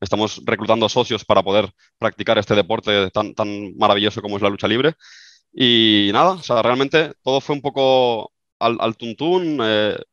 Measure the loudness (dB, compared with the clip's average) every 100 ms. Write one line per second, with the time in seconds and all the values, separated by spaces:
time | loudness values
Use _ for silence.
0 | -4 -2 -2 -4 -4 -2 0 0 0 0
1 | -2 -2 0 2 2 0 0 -6 _ -6
2 | -6 -4 -2 0 2 0 0 -2 0 0
3 | 0 -2 -4 -4 -6 -6 -10 0 2 2
4 | 0 -4 -8 -4 -2 -2 -2 0 0 -2
5 | -10 -20 -20 _ _ 0 2 4 4 4
6 | 2 2 2 0 -2 0 2 0 0 0
7 | -2 -4 -2 -2 -2 -6 -6 0 2 4
8 | 2 -2 -6 _ _ -4 -2 0 -2 -4
9 | -10 -6 -2 0 0 -2 0 0 0 -2
10 | -10